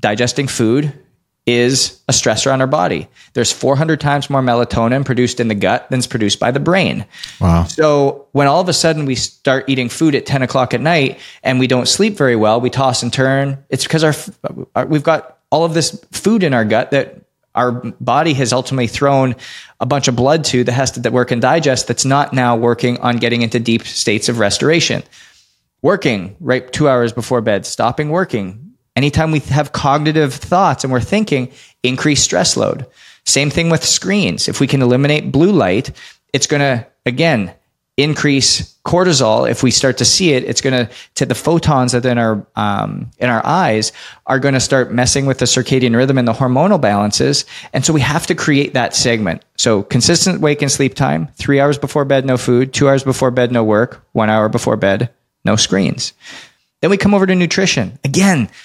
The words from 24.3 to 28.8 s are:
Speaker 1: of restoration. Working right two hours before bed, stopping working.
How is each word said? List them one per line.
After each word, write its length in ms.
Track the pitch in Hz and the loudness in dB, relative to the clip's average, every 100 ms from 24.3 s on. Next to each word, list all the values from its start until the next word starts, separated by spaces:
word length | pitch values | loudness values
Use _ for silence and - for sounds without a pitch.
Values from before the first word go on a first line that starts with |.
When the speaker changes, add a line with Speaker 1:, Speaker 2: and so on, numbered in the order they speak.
Speaker 1:
of 80 | 117 | 0
restoration. 640 | 101 - 139 170 - 123 - - - _ _ _ _ _ | 0 0 2 2 0 -4 -8 -20 -20 _ _ _ _ _
Working 540 | 147 190 156 104 90 - | 0 2 0 -2 -6 -8
right 320 | 139 127 127 | -2 -2 -2
two 160 | - 147 | 0 2
hours 240 | 127 117 | 2 0
before 300 | 120 - 127 | -4 -2 -2
bed, 240 | 110 98 - | 0 -2 -4
stopping 420 | - 113 127 151 | -2 -2 -2 -2
working. 540 | 170 185 113 92 107 170 _ | -2 -2 -4 -6 -12 -20 _